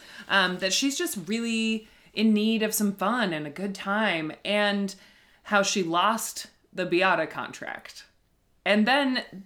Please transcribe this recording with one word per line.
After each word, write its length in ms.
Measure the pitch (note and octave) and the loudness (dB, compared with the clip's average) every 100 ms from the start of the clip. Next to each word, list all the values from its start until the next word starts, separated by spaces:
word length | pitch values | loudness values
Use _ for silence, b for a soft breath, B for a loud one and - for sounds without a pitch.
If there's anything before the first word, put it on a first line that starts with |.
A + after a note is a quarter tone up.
| B B - | B B 0
um, 300 | G3 F3+ F3+ | 2 2 0
that 160 | F#3+ | -2
she's 220 | F#3 C#4 C#4 | 0 0 -2
just 200 | F4 G#3 D#3+ | -4 -6 -4
really 640 | A3+ A#3 A3+ A3 A3 b b b | -4 -2 0 0 -2 b b b
in 220 | - A3 | 0 4
need 280 | G#3 G#3+ A3+ | 4 4 2
of 120 | G#3+ | 0
some 180 | G#3+ G#3 | 0 0
fun 400 | G3 G3 B3 G3+ | 0 -2 0 0
and 140 | D#3 D3+ | -2 -6
a 40 | |
good 240 | C#3+ G3+ | -6 -8
time, 560 | G3 G3 G#3 G#3+ E3 D#3 - | -6 -2 0 0 0 -4 -6
and 500 | - G#3 G#3 G3+ G3 - b b b b | -2 0 2 0 -2 -6 b b b b
how 180 | - G#3 | 0 2
she 200 | G3 G#3 | 2 0
lost 640 | E3 E3+ G3+ A3+ - - - _ _ | 0 2 2 0 -4 -10 -14 _ _
the 140 | - F3 | -8 0
Beata 400 | E3+ F#3+ E3 D#3 | 2 4 4 0
contract. 800 | C#3+ - - - - - - - _ _ _ _ _ | -6 -10 -10 -12 -12 -14 -20 -20 _ _ _ _ _
And 200 | F#3 G#3+ G#3+ | 2 4 4
then 340 | C#4 C4+ B3+ - F#3 | 4 2 -2 -6 -12